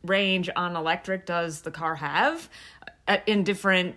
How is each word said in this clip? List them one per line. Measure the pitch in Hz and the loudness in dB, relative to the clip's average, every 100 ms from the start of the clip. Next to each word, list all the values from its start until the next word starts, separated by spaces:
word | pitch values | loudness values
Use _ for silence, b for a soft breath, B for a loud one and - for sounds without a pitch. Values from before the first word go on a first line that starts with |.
range | 175 196 196 190 180 | 2 2 4 0 0
on | - 175 170 | -2 -4 -2
electric | 160 175 185 190 | 0 -2 -2 -6
does | 185 175 170 156 | -2 -2 -2 -6
the | 165 | -10
car | 160 165 | -4 -4
have | 156 143 156 269 330 - B B B - - - | -2 -2 2 2 0 -12 B B B -20 -8 0
at, | 196 - | 0 2
in | 208 | 2
different | 190 196 196 185 180 | 2 0 2 2 2